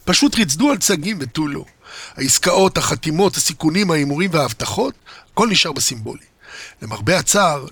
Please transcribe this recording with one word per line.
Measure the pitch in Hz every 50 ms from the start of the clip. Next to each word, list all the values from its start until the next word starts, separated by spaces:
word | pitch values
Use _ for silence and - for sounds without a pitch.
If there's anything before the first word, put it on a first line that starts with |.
| -
פשוט | - 180 - 285 262 -
ריצדו | 233 208 143 147 160 254 294
על | 277 180
צגים | - - 196 156 147 202 220 160
ותו | 135 120 - 156 151 147
לא. | 143 131 - - _ _ _ - - - - - -
העסקאות, | - 135 131 - - - 185 175 196 190 185 - 165
החתימות, | - - 151 127 - 160 151 170 202 185 -
הסיכונים, | - - - 156 - - 156 160 202 208 175
ההימורים | 165 151 143 143 143 156 196 196
וההבטחות, | 160 156 135 117 113 - 127 - 127 190 254 277 - _ _ - - - - _
הכל | - - 226 233
נשאר | 185 151 - 170
בסימבולי. | 139 135 131 - 131 113 107 117 - - - _ _ _ - - - - - - - -
למרבה | - 107 - - 104 156 185 175
הצער, | - - - 202 196 170 147 139 127 -